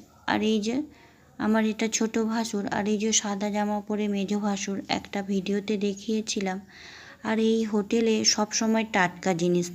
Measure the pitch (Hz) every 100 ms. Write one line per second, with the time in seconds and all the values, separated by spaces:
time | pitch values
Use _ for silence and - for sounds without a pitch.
0 | - - - 208 214 220 208 254 302 -
1 | - - - - 214 220 220 208 226 -
2 | 220 226 220 226 226 202 202 - 202 214
3 | 220 214 208 202 208 208 208 208 202 208
4 | 208 202 190 208 208 196 196 196 - -
5 | - 202 196 196 185 202 202 214 202 196
6 | - 220 214 220 190 190 - - - -
7 | - - 214 220 220 226 220 208 202 233
8 | 226 220 214 - 208 - 220 220 220 208
9 | 175 180 190 170 175 175 175